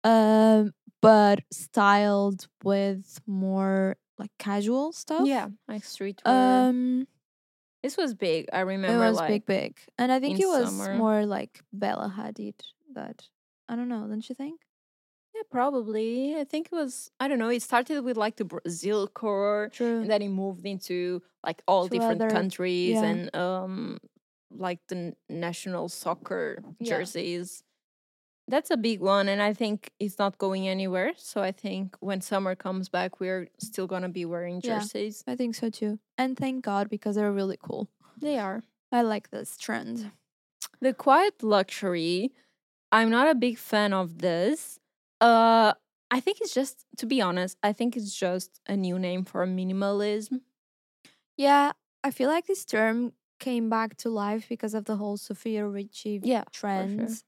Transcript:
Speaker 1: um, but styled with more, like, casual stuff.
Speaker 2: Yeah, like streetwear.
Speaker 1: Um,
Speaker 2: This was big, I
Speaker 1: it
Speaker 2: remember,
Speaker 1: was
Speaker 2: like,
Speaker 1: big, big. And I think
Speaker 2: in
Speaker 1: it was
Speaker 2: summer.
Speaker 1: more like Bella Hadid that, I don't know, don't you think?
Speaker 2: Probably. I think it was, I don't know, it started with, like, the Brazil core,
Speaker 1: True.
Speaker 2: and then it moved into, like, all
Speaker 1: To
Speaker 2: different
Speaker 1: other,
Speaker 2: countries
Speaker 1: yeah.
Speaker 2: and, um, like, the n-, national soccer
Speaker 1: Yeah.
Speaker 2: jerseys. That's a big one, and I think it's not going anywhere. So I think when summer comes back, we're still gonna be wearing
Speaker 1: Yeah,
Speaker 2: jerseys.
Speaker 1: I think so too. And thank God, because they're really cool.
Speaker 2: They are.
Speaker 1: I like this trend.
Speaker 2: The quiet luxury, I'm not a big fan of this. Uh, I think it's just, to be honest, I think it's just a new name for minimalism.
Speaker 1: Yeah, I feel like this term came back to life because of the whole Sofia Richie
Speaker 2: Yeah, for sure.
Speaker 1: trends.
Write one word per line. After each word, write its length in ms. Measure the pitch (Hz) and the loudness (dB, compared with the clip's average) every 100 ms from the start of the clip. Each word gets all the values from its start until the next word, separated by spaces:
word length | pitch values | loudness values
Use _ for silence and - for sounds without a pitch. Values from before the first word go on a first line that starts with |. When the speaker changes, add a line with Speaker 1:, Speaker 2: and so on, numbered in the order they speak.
Speaker 1:
um, 680 | 226 226 214 220 220 220 208 - - _ | 6 6 8 8 8 8 4 -2 -20 _
but 400 | 220 214 208 202 - | 8 10 8 4 0
styled 920 | - - - 202 202 208 202 202 190 - _ | -14 -4 4 6 6 6 4 2 -2 -10 _
with 560 | 196 196 196 190 - - - | 0 2 2 -2 -10 -16 -6
more, 680 | 196 190 190 190 190 190 - _ - | -2 0 0 2 2 0 -2 _ -14
like, 120 | 202 - | -14 -10
casual 540 | 202 202 208 254 302 | -4 -2 0 0 -2
stuff. 340 | 330 - 311 277 | -8 -4 0 2
Speaker 2:
Yeah, 220 | 262 202 208 - | 2 -4 -12 -12
like 140 | 214 | -12
streetwear. 880 | - - 196 196 - 254 254 254 254 | -12 -10 -8 -2 2 6 6 6 4
Speaker 1:
Um, 400 | 247 254 254 269 _ _ _ _ _ _ _ | 2 0 0 -4 _ _ _ _ _ _ _
Speaker 2:
This 140 | 277 277 | -6 -2
was 180 | 311 | -4
big, 320 | 208 185 160 - | -2 0 0 0
I 80 | 180 | -2
Speaker 1:
it 20 | |
Speaker 2:
remember, 360 | 190 190 202 233 226 | -2 -2 2 4 4
Speaker 1:
was 80 | 220 | 2
Speaker 2:
like, 120 | 160 | 0
Speaker 1:
big, 180 | 214 - | 0 0
big. 320 | 190 - - - - | -2 -2 -10 -16 -2
And 140 | 247 | 2
I 80 | 262 | 2
think 160 | 277 285 | 2 2
Speaker 2:
in 60 | |
Speaker 1:
it 20 | 381 | 2
was 220 | 302 233 196 | 2 0 -2
Speaker 2:
summer. 180 | 196 | -2
Speaker 1:
more 320 | 233 220 214 208 | 2 2 2 0
like 360 | 196 - - _ | -4 -8 -14 _
Bella 420 | 202 196 - - 190 | -4 -4 -2 -6 -8
Hadid 380 | - 220 208 - - _ 320 | -10 -10 -12 -14 -20 _ _
that, 320 | 254 - - _ _ _ _ - | -14 -14 -16 _ _ _ _ -10
I 60 | |
don't 140 | 233 247 | -6 -4
know, 180 | 226 214 | -6 -6
don't 220 | 214 - | -8 -8
you 80 | 254 | -10
think? 240 | 277 330 _ _ _ _ _ _ _ 440 427 | -10 -12 _ _ _ _ _ _ _ -12 -6
Speaker 2:
Probably. 840 | 254 269 269 214 220 226 240 269 311 | 0 0 0 -4 -4 -2 -2 -2 -4
I 60 | |
think 240 | 277 311 330 | -4 -6 -4
it 40 | |
was, 360 | 339 277 - - _ | -6 -6 -8 -16 _
I 80 | 277 | -2
don't 100 | 269 | 0
know, 100 | 226 | 0
it 120 | 240 | -2
started 400 | - 240 247 294 | 2 0 0 -4
with, 120 | 247 226 | -2 -2
like, 200 | 214 - | -2 -2
the 80 | |
Brazil 640 | 190 165 170 165 185 214 196 | -8 -6 -8 -6 -2 -2 -2
core, 640 | - 220 196 208 208 208 | -4 -4 0 0 0 -4
Speaker 1:
True. 300 | - 240 233 | -4 -2 0
Speaker 2:
and 80 | 214 | 0
then 120 | 208 | 0
it 60 | 202 | 0
moved 340 | 190 190 180 190 | -4 -4 -6 -8
into, 560 | 190 - 180 180 180 _ _ | -8 -6 -4 -2 -4 _ _
like, 180 | - 165 - | -8 -4 2
all 180 | 190 185 | 2 2
Speaker 1:
To 20 | |
Speaker 2:
different 320 | 233 226 214 | 0 0 2
Speaker 1:
other, 80 | 226 | 2
Speaker 2:
countries 640 | 220 185 - 180 180 180 | 2 0 -2 -2 0 2
Speaker 1:
yeah. 80 | 220 | 2
Speaker 2:
and, 320 | 214 208 175 170 | 2 0 -4 -4
um, 640 | 180 185 185 185 233 - _ _ _ _ _ | -4 -4 -6 -8 -8 -12 _ _ _ _ _
like, 300 | - 185 180 - | -10 -8 -8 -10
the 80 | 180 | -8
n-, 200 | 175 - - | -8 -12 -12
national 600 | 165 170 170 190 175 175 | -8 -6 -6 -8 -6 -6
soccer 720 | - 170 175 - 185 156 - - - | -6 -6 -6 -6 -6 -6 -8 -16 -10
Speaker 1:
Yeah. 200 | 233 160 | -4 -4
Speaker 2:
jerseys. 640 | 180 170 170 175 180 - _ _ _ _ _ _ _ _ - | -4 -6 -6 -6 -8 -14 _ _ _ _ _ _ _ _ -2
That's 220 | 247 - | -2 0
a 60 | 294 | -2
big 240 | 226 208 | 0 0
one, 280 | 190 196 196 | 2 4 2
and 120 | 202 | 2
I 120 | 208 | 0
think 380 | 208 220 208 - _ | 0 -4 -4 -8 _
it's 180 | 202 - | -6 0
not 200 | 202 - | -2 0
going 300 | 190 190 190 | -2 -2 -2
anywhere. 440 | 190 190 180 220 339 | -2 -2 0 -2 -4
So 260 | - 208 | -8 -4
I 100 | 190 | -4
think 440 | 190 196 190 190 - | -4 -8 -6 -8 -8
when 200 | 196 190 | -6 -6
summer 340 | - 196 190 185 | -2 -2 -2 -4
comes 320 | 190 190 185 | -6 -6 -4
back, 320 | 180 180 - | -4 -4 -4
we're 280 | 185 185 180 _ | -6 -4 -8 _
still 280 | 220 208 185 | -10 -6 -4
gonna 220 | 185 185 | -4 -6
be 160 | 180 | -6
wearing 360 | 170 170 175 180 | -6 -6 -6 -6
Speaker 1:
Yeah, 160 | 240 220 | -4 -4
Speaker 2:
jerseys. 440 | 208 208 208 214 - | -4 -6 -6 -8 -10
Speaker 1:
I 100 | 247 | -4
think 180 | 247 | -4
so 160 | 220 233 | -2 -6
too. 300 | - 208 214 _ - | -4 -6 -6 _ -4
And 180 | 262 254 | -2 -2
thank 280 | 269 262 | -4 -4
God, 240 | 220 202 202 | -2 -2 -2
because 260 | 208 214 208 | -4 -2 0
they're 160 | 208 | 0
really 260 | 196 190 - | 0 -4 -6
cool. 260 | - - 214 _ _ - | -8 -8 -8 _ _ -8
Speaker 2:
They 200 | 302 277 | -4 -2
are. 240 | 196 220 - _ _ | -4 -8 -12 _ _
Speaker 1:
I 120 | 240 | 2
like 280 | 233 208 _ | 2 0 _
this 260 | - - - | -12 -12 -12
trend. 560 | - 240 226 233 - _ _ _ _ _ - _ | -6 -6 -6 -8 -10 _ _ _ _ _ -14 _
Speaker 2:
The 120 | 262 | -2
quiet 480 | - 285 285 359 _ | 2 6 6 6 _
luxury, 880 | 220 208 190 - 196 175 165 180 247 _ _ _ _ _ _ | 2 2 2 -4 -2 0 0 0 -2 _ _ _ _ _ _
I'm 200 | 220 226 | 4 6
not 180 | 233 294 | 4 4
a 60 | |
big 240 | 262 247 233 | 4 0 -2
fan 340 | - 214 208 | -2 2 2
of 260 | 190 180 165 | 0 -2 -2
this. 600 | 175 170 196 311 - - _ _ _ _ | -2 2 0 -2 -8 -18 _ _ _ _
Uh, 520 | 233 226 226 226 214 - _ _ _ | 6 8 8 6 6 2 _ _ _
I 100 | 254 | -2
think 200 | 370 403 | -2 -4
it's 120 | 440 | -4
just, 320 | 254 269 - _ - | -2 -4 -8 _ -10
to 80 | 226 | -2
be 140 | 269 | 0
honest, 340 | 202 269 185 - | 2 0 -4 -2
I 100 | 208 | -2
think 240 | 208 240 240 | 0 -2 -2
it's 180 | 202 | -8
just 460 | - 185 185 - _ - | -4 -2 -2 -6 _ -6
a 100 | 202 | -2
new 220 | 185 180 | -2 -2
name 260 | 180 180 | -2 -4
for 220 | 185 185 185 | -4 -4 -2
minimalism. 960 | 185 185 190 202 202 208 208 214 254 _ _ _ _ _ _ _ _ _ - | -2 -2 -2 0 0 -2 -2 -4 -8 _ _ _ _ _ _ _ _ _ 0
Speaker 1:
Yeah, 360 | 277 285 285 - _ _ | 4 6 4 -2 _ _
I 60 | 277 | -6
feel 180 | - 262 | 0 0
like 180 | 330 349 | 0 -2
this 180 | 392 | -6
term 480 | - 214 220 226 240 _ _ _ | -2 0 2 0 -4 _ _ _
came 300 | 262 240 226 | -4 -2 0
back 260 | 220 220 - | 0 -2 -4
to 120 | 233 | -6
life 380 | 220 202 220 - | -2 -2 -4 -6
because 260 | 233 220 | -8 -4
of 100 | 220 208 | -6 -4
the 100 | 214 | -4
whole 200 | 208 202 | -4 -6
Sofia 500 | - 202 226 214 208 | -8 -10 -6 -4 -4
Richie 540 | 202 202 - 214 208 | -6 -10 -10 -6 -4
Speaker 2:
Yeah, 200 | 208 233 | 0 -2
for 80 | - | -2
sure. 80 | - | -8
Speaker 1:
trends. 640 | 202 190 190 208 226 226 | -4 -2 -2 -4 -4 -6